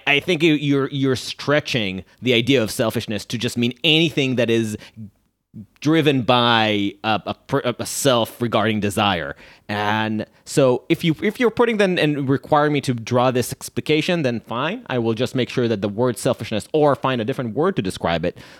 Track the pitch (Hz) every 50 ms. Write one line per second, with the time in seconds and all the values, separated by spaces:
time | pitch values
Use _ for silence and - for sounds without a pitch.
0 | - 139 143 143 - - 180 147 160 165 151 147 147 143 143 139 135 143 143 139
1 | 135 135 127 110 - - - - - - 143 151 143 - - 123 107 95 92 92
2 | - _ _ - - 127 120 113 120 131 139 127 110 98 - - 117 110 - 123
3 | - - 110 101 - - - 113 110 123 - 120 120 120 - _ - 165 156 156
4 | 170 156 - 156 135 131 123 117 117 113 113 117 113 107 107 - - - - 113
5 | 110 98 _ _ _ _ _ _ _ _ - 110 101 - _ _ - 147 160 165
6 | 143 151 139 131 110 107 123 123 120 120 117 113 110 107 107 101 101 101 - -
7 | - 110 107 98 - 101 104 - _ - - 139 - 123 113 - 117 - - -
8 | - 139 123 117 110 - - - 123 117 113 113 101 113 107 107 98 104 95 113
9 | 104 101 95 82 73 69 71 - - - - _ _ - 104 101 104 104 107 110
10 | 110 107 107 107 - - _ _ _ - - 156 135 127 123 - - - 165 -
11 | - 170 151 - - 208 208 - 254 220 220 - 240 233 226 202 208 185 180 -
12 | 151 151 147 143 143 127 139 127 - - 151 147 151 151 151 139 - - 123 113
13 | 110 - 120 123 120 131 120 127 120 - - - - - - - - - 151 156
14 | 147 - 175 170 147 123 120 110 - - 117 120 139 160 208 262 233 - 131 123
15 | 113 113 113 107 127 120 - 135 120 - - 135 120 113 113 98 98 104 101 104
16 | 123 127 113 - - 139 117 - 113 - 113 104 - - - 151 147 143 131 -
17 | - 135 131 120 107 120 135 - 127 113 101 135 160 190 190 - 104 92 - -
18 | - 85 85 82 80 87 - - - - -